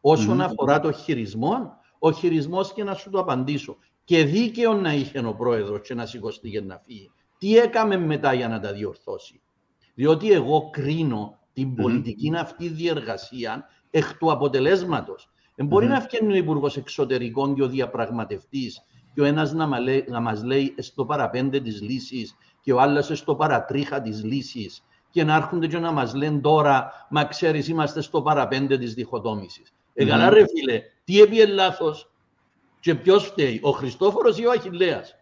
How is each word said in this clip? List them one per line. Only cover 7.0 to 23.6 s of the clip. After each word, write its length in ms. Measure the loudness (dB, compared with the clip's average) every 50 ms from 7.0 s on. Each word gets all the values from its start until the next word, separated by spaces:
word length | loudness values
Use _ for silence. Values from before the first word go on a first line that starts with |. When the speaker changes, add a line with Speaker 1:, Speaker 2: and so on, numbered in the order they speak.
| -20 _ _ _ _ _ _ _
Speaker 1:
Τι 200 | 0 6 6 6
έκαμε 400 | 6 6 2 0 0 2 0 0
μετά 360 | 0 0 -2 0 0 0 0
για 140 | 0 -2 -2
να 120 | -4 -6
τα 120 | -6 -8 -8
διορθώσει; 680 | -6 -8 -8 -10 _ _ -12 -12 -12 -12 -18 _ _ _ _ _ _ _ _ _ _ _ _ _
Διότι 380 | -2 2 2 2 2 6 4
εγώ 380 | 4 4 4 2 0 0 0 -2
κρίνω 680 | -8 -6 -4 -4 -2 -2 0 -2 -2 -2 -6 -8 -12 _ _ _ _
την 140 | -6 -6 -6
Speaker 2:
Μμμ. 60 | -4
Speaker 1:
πολιτική 560 | -2 -2 0 0 -2 -2 -4 -8 -6 -4 -4 -2
αυτή 320 | -4 -6 -8 -10 -12 -10 -10
διεργασία 1000 | -8 -4 -2 -2 -2 -2 -4 -8 -10 -10 -10 -14 -12 -10 -8 -8 -8 -10 -12 _ _ _ _ _
εκ 260 | 0 0 0 0 -6 -2
του 140 | 0 0
αποτελέσματος. 1000 | 0 2 0 0 0 2 2 4 2 2 0 -2 -4 -4 -4 -8 -14 -16 -18 _ _ _ _ _ _
Εν 100 | -6 -2
μπορεί 200 | 2 4 4 4
Speaker 2:
Μμμ. 60 | 4 2
Speaker 1:
να 60 | 0
βγαίνει 340 | -2 -2 -4 -2 0 2 2
ο 20 |
Υπουργός 420 | 2 2 0 -2 0 -2 -2 -4 -4
Εξωτερικών 760 | -12 -10 -4 -4 -2 0 0 -2 -2 -4 -2 -2 -2 0 0
και 80 | 0 0
ο 40 | -2
διαπραγματευτής 1120 | 0 -2 -4 -4 -4 -6 -6 -4 -4 -6 -6 -6 -8 -12 _ _ -8 -6 -6 -6 -10 -14 _ _ _ _ _ _ _
και 80 | 0
ο 20 | 0
ένας 300 | 2 2 0 0 -2 -2
να 140 | -2 -2 -2
μα 120 | -2 -2
λέ-, 240 | -2 0 0 0 -2 -2
να 120 | -6 -4
μας 240 | -2 -2 -4 -4 -2
λέει 320 | 0 0 0 0 0 -4 -8
στο 280 | -12 -12 _ -6 -4
παραπέντε 540 | -4 -2 -2 -2 -2 -2 -2 -2 0 -2 -2
της 220 | -4 -4 -8 -8
λύσης 540 | -8 -8 -8 -8 -8 -10 -10 -10 -10 -10 -14 _ _ _ _ _
και 120 | _ 0 4
ο 60 | 4
άλλος 320 | 4 4 4 0 0 -2 -4
στο 220 | -6 -2 -4 -2
παρατρίχα 680 | 0 0 0 0 0